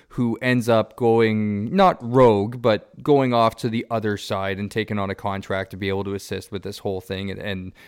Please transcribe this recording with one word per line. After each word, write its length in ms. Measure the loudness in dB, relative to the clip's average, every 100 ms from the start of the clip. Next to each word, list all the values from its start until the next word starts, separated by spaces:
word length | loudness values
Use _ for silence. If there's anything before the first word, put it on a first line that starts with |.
| _
who 300 | -4 -2 -2
ends 280 | 0 0 4
up 260 | 2 2 0
going, 800 | 2 4 4 2 -2 -4 -2 4
not 220 | 4 4
rogue, 600 | 0 6 6 6 0 0
but 420 | 2 0 -2 -8
going 300 | 2 4 4
off 240 | 2 2 0
to 100 | -4
the 180 | -4 -4
other 240 | -4 -2 -4
side 440 | -4 -4 -4 -4
and 120 | -4
taking 260 | -4 -4 -4
on 120 | -4
a 60 | -6
contract 560 | -6 -8 -6 -6 -6
to 60 | -6
be 120 | -4
able 160 | -2 -4
to 80 |
assist 360 | -8 -8 -12 -10
with 140 | -12
this 140 | -10 -8
whole 240 | -6 -8
thing, 280 | -8 -8 -8
and, 80 | -10
and, 320 | -8 -8 -10 -16